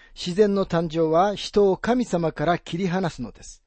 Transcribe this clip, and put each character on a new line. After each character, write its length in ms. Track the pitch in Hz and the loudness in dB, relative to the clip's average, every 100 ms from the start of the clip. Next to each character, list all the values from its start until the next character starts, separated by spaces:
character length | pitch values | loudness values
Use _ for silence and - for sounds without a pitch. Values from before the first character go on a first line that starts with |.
| - | -20
自 200 | - 175 175 | -10 -2 2
然 180 | 208 | 4
の 120 | 196 190 | 2 0
誕 240 | 170 170 | 0 0
生 200 | 160 160 | 0 2
は 260 | 160 202 196 | 4 2 -2
人 360 | - 208 202 | -2 2 2
を 60 | 180 | 2
神 280 | - 247 233 | 0 -2 0
様 260 | 175 165 | -2 -2
か 140 | - 151 | -2 -2
ら 120 | 175 | -2
切 200 | - 170 | -4 -4
り 100 | 190 | -2
離 220 | 185 180 | -2 -4
す 120 | - | -6
の 100 | 113 | -12
で 120 | - | -14
す。 200 | - - | -20 -20